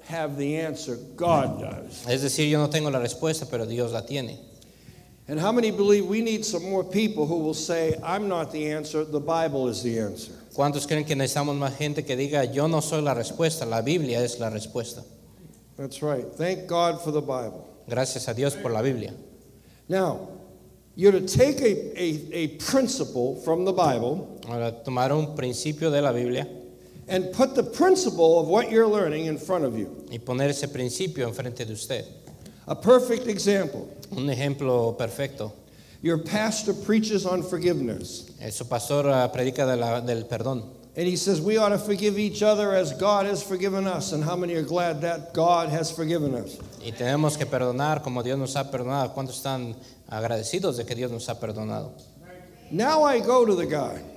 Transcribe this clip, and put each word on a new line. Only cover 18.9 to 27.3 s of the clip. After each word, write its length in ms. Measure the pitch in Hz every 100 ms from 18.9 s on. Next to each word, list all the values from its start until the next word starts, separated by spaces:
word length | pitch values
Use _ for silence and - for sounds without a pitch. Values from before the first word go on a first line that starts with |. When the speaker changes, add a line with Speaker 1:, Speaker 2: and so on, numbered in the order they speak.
| 123 98 - - - - - - - -
Speaker 1:
Now, 400 | 190 180 127 - - - - - - -
you're 180 | - 190
to 140 | 185 -
take 340 | - 269 294
a, 400 | 254 185 - -
a, 320 | 175 151 151
a 140 | 175 156 -
principle 760 | - 269 254 - 135 127 123 -
from 200 | 165 165
the 80 | 185
Bible 680 | 185 160 123 120 170 - - 117
Speaker 2:
Ahora, 240 | 120 117 113
tomar 260 | - 123 131
un 220 | 151 151 151
principio 540 | 127 120 151 151 160
de 100 | 143
la 120 | 139
Biblia 340 | 120 123 127 143 - - - - - -
Speaker 1:
and 240 | 190 185